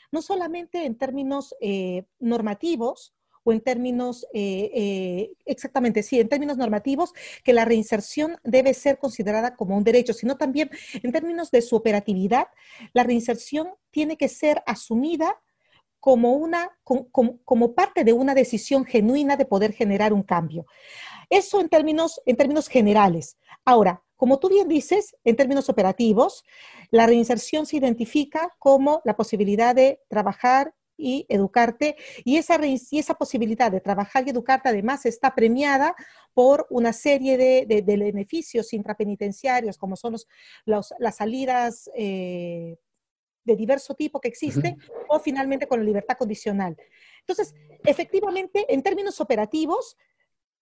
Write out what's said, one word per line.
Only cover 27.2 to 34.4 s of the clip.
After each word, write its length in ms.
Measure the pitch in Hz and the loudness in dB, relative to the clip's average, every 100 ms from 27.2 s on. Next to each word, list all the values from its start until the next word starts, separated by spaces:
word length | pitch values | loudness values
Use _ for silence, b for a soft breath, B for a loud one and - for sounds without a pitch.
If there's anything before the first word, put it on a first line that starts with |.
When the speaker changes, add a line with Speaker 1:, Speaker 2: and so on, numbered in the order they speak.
| 233 240 - 311 311 | 2 -2 -2 -4 -4
Speaker 1:
se 120 | 302 | -2
identifica 760 | 254 233 226 302 285 311 349 - | 0 -2 -2 -2 -2 -4 -6 0
como 400 | 277 269 269 311 | 4 4 4 0
la 120 | 226 214 | 0 -2
posibilidad 580 | 214 208 202 208 233 | -2 -2 0 2 2
de 260 | 247 208 - _ | 4 4 2 _
trabajar 680 | 214 190 - 247 262 294 - _ | -4 -4 -2 2 2 0 -8 _
y 320 | - 269 269 - | -10 -6 -6 -2
educarte, 680 | 202 196 240 233 233 302 294 B B | -2 0 2 0 0 -4 -4 B B
y 140 | - 302 | 0 0
esa 220 | - 320 | 2 0
rein-, 220 | 302 262 - | 0 -4 -4
y 80 | 294 | -4
esa 160 | 302 | -4
posibilidad 580 | 320 285 247 220 226 233 | -4 -4 -2 -2 0 0
de 80 | 185 | 0
trabajar 440 | - 196 202 269 | -2 -4 -2 -2
y 60 | 262 | -2
educarte 380 | 240 | -2